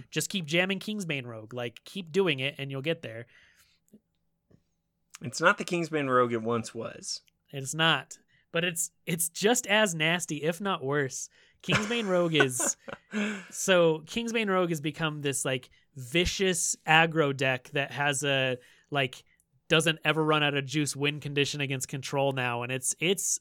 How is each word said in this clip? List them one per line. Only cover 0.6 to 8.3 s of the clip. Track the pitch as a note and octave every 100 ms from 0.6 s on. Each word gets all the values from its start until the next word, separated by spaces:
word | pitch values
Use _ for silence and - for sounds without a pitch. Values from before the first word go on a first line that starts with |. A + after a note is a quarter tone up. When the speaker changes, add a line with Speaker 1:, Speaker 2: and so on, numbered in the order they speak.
| F#3 F#3+
Speaker 1:
Kingsbane | - G#3+ E3+ C#3 A#2+
Rogue. | A2 A2
Like, | B2 A#2+ - -
keep | G3 E3
doing | D#3+ F#3 C3+
it | C#3 C#3
and | C#3
you'll | C3+
get | C#3+ E3
there. | A#2+ A2+ A#2 - _ _ _ _ _ G#3+ _ _ _ _ _ _ _ _ _ _ _ -
Speaker 2:
It's | B2 -
not | E3+ G#3
the | F#3
Kingsbane | F3 D#3 D#3 C3+
Rogue | B2+ A#2+
it | A#2
once | A2+ A#2 A2+ A#2
was. | A#2 - - - - _ _
Speaker 1:
It's | C#3+ C3+
not. | D#3 D#3+ C#3+ - - _